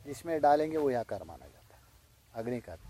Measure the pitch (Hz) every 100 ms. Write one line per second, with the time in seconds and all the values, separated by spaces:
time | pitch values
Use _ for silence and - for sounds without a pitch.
0 | 143 139 165 160 147 151 156 156 143 120
1 | 110 101 82 80 71 - - - - -
2 | - - _ 117 113 123 104 85 -